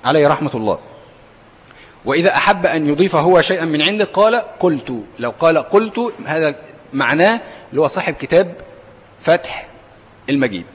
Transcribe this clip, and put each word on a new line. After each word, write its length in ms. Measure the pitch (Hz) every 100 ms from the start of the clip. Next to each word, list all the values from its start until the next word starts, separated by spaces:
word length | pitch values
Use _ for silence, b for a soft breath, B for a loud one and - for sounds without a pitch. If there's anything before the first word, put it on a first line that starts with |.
| -
عليه 220 | 151 147
رحمة 240 | 147 147 127
الله. 240 | 107 85 - - - - - - _ _ _ B B B -
وإذا 300 | 143 175 139
أحب 300 | - 202 175
أن 220 | 160 151
يضيف 280 | 147 190 160
هو 260 | 160 180
شيئا 240 | 160 185 165
من 160 | 151
عنده 240 | 156 208 202
قال: 300 | - 214 233
"قلت". 580 | - - 180 147 117 123 101 -
لو 140 | 120 -
قال: 180 | 165 160
"قلت"، 560 | - 202 220 220 233 - 135
هذا 300 | 156 156 143 - - -
معناه 480 | 135 127 147 190 226 B B B
اللي 120 | -
هو 60 | 151
صاحب 260 | - 180
كتاب 420 | 151 - 165 185 170 - - - - - _
فتح 460 | - 175 - - - - - - - - -
المجيد. 360 | 139 131 92 85